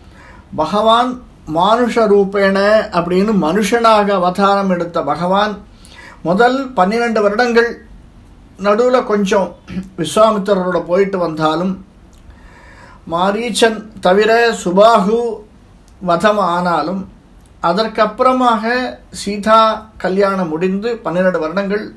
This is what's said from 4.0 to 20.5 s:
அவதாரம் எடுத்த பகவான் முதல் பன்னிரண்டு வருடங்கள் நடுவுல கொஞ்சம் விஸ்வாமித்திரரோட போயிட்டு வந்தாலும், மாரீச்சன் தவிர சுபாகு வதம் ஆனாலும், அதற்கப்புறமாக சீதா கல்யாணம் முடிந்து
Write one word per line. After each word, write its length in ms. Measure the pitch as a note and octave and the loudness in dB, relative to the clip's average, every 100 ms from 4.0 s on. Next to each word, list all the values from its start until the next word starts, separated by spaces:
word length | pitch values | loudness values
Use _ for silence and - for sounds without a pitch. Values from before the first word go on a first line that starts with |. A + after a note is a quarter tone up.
| G3+ | 2
அவதாரம் 600 | G3 F3 F3+ G3 G3+ G3 | 0 0 0 2 2 0
எடுத்த 340 | F3 E3 E3+ | -2 -2 -4
பகவான் 720 | C#3+ D3+ F3 G3 G#3 G3 - - - - - - | -4 -2 0 0 0 -4 -14 -20 -20 -20 -20 -10
முதல் 480 | D#3 F#3+ A#3+ C4 C4 | -2 2 2 2 -4
பன்னிரண்டு 500 | - F#3 A3+ A#3 A3 | -2 0 0 -2 0
வருடங்கள் 640 | G3+ G#3 B3 A#3 A#3 - - - - - - - - - | 0 2 2 2 0 -4 -18 -20 -20 -20 -20 -20 -20 -6
நடுவுல 440 | G3 G#3 B3 B3+ | 0 2 4 2
கொஞ்சம் 520 | - G#3 F#3+ G#3 F3+ - - F#3 - - | 0 -2 2 0 0 -8 -14 -12 -12 -8
விஸ்வாமித்திரரோட 840 | D#3+ G#3+ A3 G#3+ F#3+ G3 F3+ F3 | -4 2 2 2 -2 -2 0 -4
போயிட்டு 340 | D#3 F3+ G3 F#3+ | -2 0 0 -2
வந்தாலும், 680 | E3+ D#3 D#3 D#3+ F#3+ F#3 - - - - - - - - - - - - - | -4 -2 -2 -2 -4 -6 -12 -20 -20 -20 -20 -20 -20 -20 -20 -20 -20 -20 -8
மாரீச்சன் 760 | E3 F#3+ G#3+ A#3+ F#3+ A3+ A3 - - | -2 0 -2 -4 2 0 0 -12 -4
தவிர 500 | F3+ F#3+ G#3+ A3+ A#3 G#3+ | 0 2 4 4 2 0
சுபாகு 680 | F#3 F3+ A3 A3+ F#3+ A#3 A#3+ G#3+ - - - - - - | -2 4 6 4 2 -2 -2 -8 -14 -20 -20 -20 -20 -12
வதம் 380 | F3+ E3+ G#3 G#3 | -4 0 2 2
ஆனாலும், 720 | F3+ F3 F3+ E3 D3+ F#3+ - - _ - - - | 0 0 0 -2 -2 -6 -10 -18 _ -20 -20 -6
அதற்கப்புறமாக 1300 | E3+ F#3 A3 A3+ G#3+ G#3+ B3+ C4 B3 A3 A3 B3 B3 - - | -2 -2 -2 0 -2 0 0 2 0 0 -2 -4 -4 -10 -18
சீதா 760 | F#3 - G#3 G#3+ A3 A3 A3 - - | -12 -8 -4 2 4 4 0 -8 -8
கல்யாணம் 520 | F#3 F#3 G3 G3 | -4 0 0 0
முடிந்து 480 | E3+ | -4